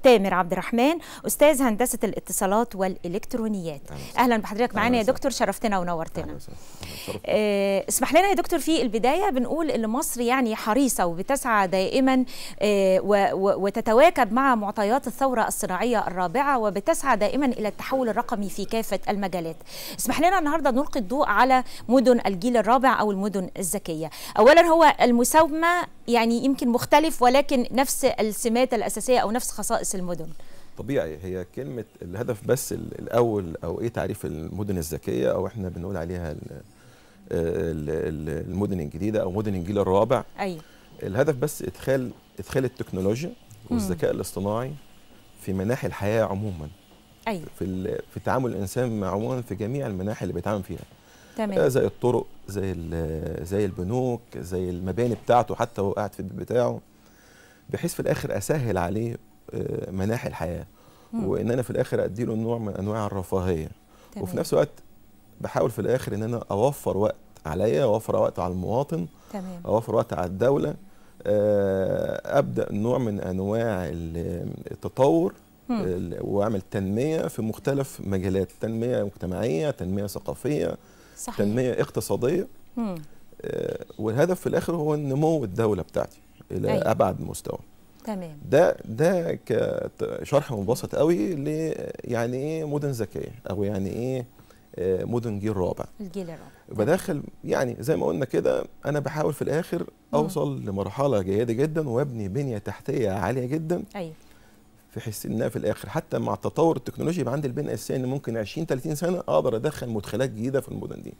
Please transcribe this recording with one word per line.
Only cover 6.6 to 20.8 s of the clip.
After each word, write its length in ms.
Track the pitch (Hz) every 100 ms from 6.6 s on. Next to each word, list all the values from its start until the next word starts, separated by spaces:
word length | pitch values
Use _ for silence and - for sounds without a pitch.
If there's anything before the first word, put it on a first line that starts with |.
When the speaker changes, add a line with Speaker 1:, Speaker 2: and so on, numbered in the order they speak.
| - -
Speaker 2:
أهلًا، 140 | 82 80
شرف. 240 | - 208 -
Speaker 1:
آه، 580 | 214 214 202 196 196 -
اسمح 240 | - -
لنا 160 | 302 392
يا 60 |
دكتور 240 | 370 349 339
في 240 | - 320
البداية 480 | 262 220 240 311 403
بنقول 400 | 262 240 294 320
إن 160 | - 220
مصر 340 | 233 311 240
يعني 360 | 240 262 240 220
حريصة 500 | - 220 269 - 180
وبتسعى 600 | 165 190 277 254 214 190
دائمًا، 560 | 185 190 262 262 254 247 - - -
آه، 400 | 208 202 190 190
و-، 300 | 190 202 196
و-، 320 | 180 196 123
وتتواكب 680 | 196 233 226 220 320 349 233
مع 220 | 226 277
معطيات 520 | 233 202 220 208 254 269
الثورة 400 | - 269 254 208
الصناعية 580 | - 202 180 233 220 -
الرابعة، 520 | 185 180 226 285 269
وبتسعى 580 | 214 190 202 320 277 226
دائمًا 300 | 202 254 277
إلى 220 | - 208
التحول 400 | 196 - 269 247
الرقمي 400 | 208 233 226 202
في 160 | -
كافة 360 | 190 226 226 190 -
المجالات. 480 | 202 196 180 165 160 - - - -
اسمح 220 | - -
لنا 180 | 330 381
النهاردة 320 | 302 320 285
نلقي 300 | 240